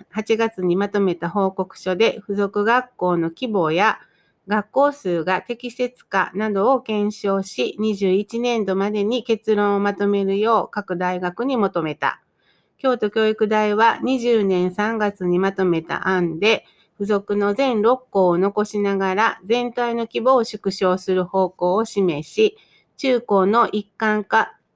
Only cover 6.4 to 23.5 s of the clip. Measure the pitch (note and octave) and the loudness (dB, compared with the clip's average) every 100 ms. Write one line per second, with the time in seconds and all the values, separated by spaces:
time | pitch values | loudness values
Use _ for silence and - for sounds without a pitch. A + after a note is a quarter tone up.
6.4 | G#3+ G3 A3 C4+ B3+ G#3 G#3 G#3 G3+ G3 | -2 0 2 2 0 -2 -2 -2 -2 -2
7.4 | F#3+ - A#3 - A3 G3 G3 F#3 G#3 A#3 | -2 -4 -4 -2 -2 0 2 2 0 -4
8.4 | A#3+ A#3 F#3+ F#3+ G3+ G#3 G3+ B3 - A3 | -2 0 0 0 0 0 0 -2 -2 -2
9.4 | - G#3 G#3 G3+ G3+ G3+ G3+ G3+ G3 G3 | 0 0 2 2 0 0 0 0 0 0
10.4 | A3 A3 - G#3+ - F3 F3+ F3+ F3+ F3+ | 2 2 0 -6 -6 -4 -2 -2 -4 -4
11.4 | B3+ C4 F#3+ F3+ D#3 D3 C#3 - _ _ | -2 0 0 0 -4 -2 -4 -4 _ _
12.4 | _ _ _ _ C4 A#3+ G#3 A3 A3 G#3+ | _ _ _ _ -2 0 -2 0 0 0
13.4 | G#3+ G#3+ G#3+ G#3 A3+ - B3+ C4 A#3 A3+ | 0 2 2 2 2 2 -2 0 2 2
14.4 | G3 F3+ F3+ F3+ G#3+ A3+ G#3 G3+ F3+ F3 | 2 2 0 0 -2 0 -2 -2 0 0
15.4 | F#3+ G3 F#3 E3 D#3+ D3 F3+ F#3 E3+ D#3+ | 0 0 0 0 -2 -4 -2 0 0 0
16.4 | G#3 A3 - _ _ - G3+ G#3 G3+ G#3 | 0 0 -4 _ _ -8 -2 -2 -2 -2
17.4 | G3+ G3+ C4+ A3 A3 B3+ - G3 F3+ E3+ | 0 0 0 2 2 0 0 2 4 4
18.4 | G3 G3+ G#3 G#3 G3+ G3 F#3+ F#3+ A3+ - | 2 0 -2 -2 -2 0 0 0 0 -2
19.4 | F#3+ A#3+ A#3+ A#3+ A#3+ A#3 A3+ A#3+ A#3 C4 | -2 -2 -2 -4 -4 -4 -4 -2 2 2
20.4 | A3 G#3 G3 F#3 F#3 F#3 - F#3 F3+ F#3+ | 2 -4 -6 0 0 0 0 -2 0 0
21.4 | F#3 - F3+ G3 A3+ G3+ F#3 D3 D3+ - | -2 0 0 0 -2 0 0 -2 -4 0
22.4 | A3 - _ _ _ - C4+ A#3+ A#3+ G3 | 0 0 _ _ _ -6 0 0 2 2
23.4 | F#3+ | 4